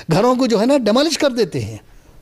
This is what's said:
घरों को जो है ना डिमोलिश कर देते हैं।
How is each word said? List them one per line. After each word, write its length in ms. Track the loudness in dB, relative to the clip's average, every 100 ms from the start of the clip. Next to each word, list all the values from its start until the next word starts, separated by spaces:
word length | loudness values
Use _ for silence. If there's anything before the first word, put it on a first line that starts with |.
| -4
घरों 260 | 0 2 2
को 120 | 0
जो 100 | 0
है 80 | 2
ना 120 | 2
डिमोलिश 400 | 2 2 0 0
कर 160 | -2
देते 260 | 0 -4 -4
हैं। 200 | -8 -10 -18 -20 -20 -20